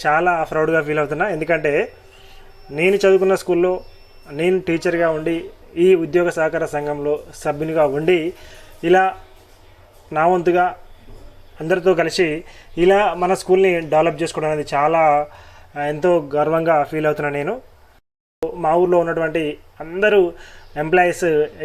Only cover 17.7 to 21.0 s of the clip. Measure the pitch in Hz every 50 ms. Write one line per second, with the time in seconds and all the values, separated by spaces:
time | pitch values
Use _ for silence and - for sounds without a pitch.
17.7 | - _ - _ _ _ _ _ _ _ _ _ _ _ 160 165 180 175 165 156
18.7 | 160 175 180 175 175 175 170 170 160 165 165 156 156 165 156 147 151 - - -
19.7 | _ - 151 160 170 190 202 208 208 202 180 170 165 - - - - - - -
20.7 | - 143 151 156 170 180